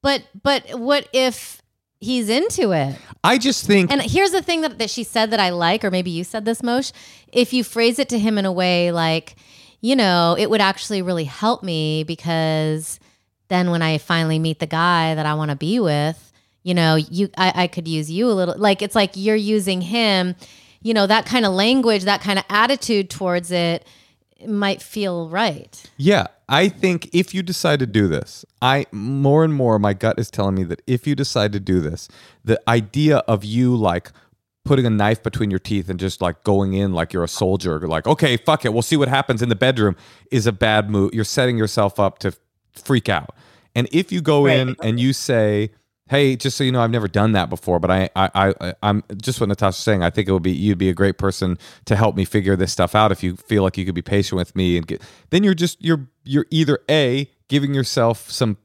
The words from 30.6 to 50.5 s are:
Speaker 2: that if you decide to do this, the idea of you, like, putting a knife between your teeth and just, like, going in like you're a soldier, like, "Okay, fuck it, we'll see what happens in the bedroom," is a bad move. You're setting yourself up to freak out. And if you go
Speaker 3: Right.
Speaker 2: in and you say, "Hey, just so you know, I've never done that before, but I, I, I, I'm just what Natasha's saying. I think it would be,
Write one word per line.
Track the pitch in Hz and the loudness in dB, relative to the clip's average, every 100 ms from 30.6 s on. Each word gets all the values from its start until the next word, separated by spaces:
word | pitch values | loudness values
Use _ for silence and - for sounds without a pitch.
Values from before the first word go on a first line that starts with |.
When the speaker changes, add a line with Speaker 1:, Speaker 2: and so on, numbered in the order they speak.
Speaker 2:
that | 87 85 - | -4 -6 -4
if | 123 151 | -2 -2
you | |
decide | 139 135 123 104 | -2 -2 0 -2
to | 101 | -2
do | 98 92 | 0 0
this, | 76 80 - - - _ | 0 -8 -14 -20 -20 _
the | - 113 - | -2 0 2
idea | 117 104 143 151 143 - | 0 0 0 2 2 2
of | 107 | -2
you, | 107 113 123 | 0 0 2
like, | 123 104 87 - _ _ _ _ _ | 2 0 -2 -6 _ _ _ _ _
putting | - 135 120 | 0 2 2
a | |
knife | 107 104 110 | 2 2 0
between | 113 - 104 | -2 -4 -2
your | 95 | -2
teeth | - 101 87 | -2 -4 -4
and | 90 | -4
just, | 95 - | -4 -2
like, | 90 78 | -4 -2
going | - 98 98 | 0 2 2
in | 95 98 | 0 0
like | 87 82 | -2 -2
you're | 92 | -2
a | 85 | -4
soldier, | - 92 95 90 78 82 | -2 0 0 -2 -4 -2
like, | 80 107 | -2 0
"Okay, | 151 147 120 | 2 2 0
fuck | - 156 | 2 0
it, | 120 | 0
we'll | 110 | -2
see | 113 156 | 0 0
what | 135 | 2
happens | 135 143 117 | 0 0 -2
in | 120 | 0
the | 107 | 2
bedroom," | 127 127 104 90 - - _ | 2 4 2 0 -10 -20 _
is | 131 107 | 0 0
a | |
bad | 98 113 107 101 | 0 2 2 2
move. | 104 98 | 0 0
You're | 110 | 0
setting | 104 - 127 117 | -4 0 0 0
yourself | 107 - 101 - | -2 0 0 2
up | 98 - | -2 0
to | 98 - _ _ _ | -8 -8 _ _ _
freak | - - 127 - | -20 -2 -2 0
out. | 87 - - _ _ _ | -4 -4 -20 _ _ _
And | 120 131 | -4 0
if | 156 190 | 0 -2
you | 180 | -2
go | 156 147 139 | 2 4 4
Speaker 3:
Right. | 131 | 2
Speaker 2:
in | 127 - | 0 -2
and | 110 120 | -2 0
you | 127 | 0
say, | 131 - 120 107 104 104 _ _ _ _ | -2 0 2 2 0 -2 _ _ _ _
"Hey, | 139 139 127 | 2 2 0
just | 139 - | -4 -2
so | |
you | 131 | 2
know, | 127 | 2
I've | 117 | 2
never | 117 101 | 2 0
done | 104 107 | 2 2
that | 104 87 | 2 0
before, | 87 - 87 | -4 -2 0
but | 90 | 2
I, | 92 92 95 | 2 0 0
I, | 95 95 98 - | 0 2 0 0
I, | 87 - | -6 -4
I'm | 104 104 - 101 | -2 -2 -4 -10
just | - 120 | -8 -2
what | 107 | -2
Natasha's | 101 101 92 | 0 0 0
saying. | - 101 | 0 2
I | 85 | 0
think | 95 95 | 0 0
it | |
would | 95 | 0
be, | 87 | 0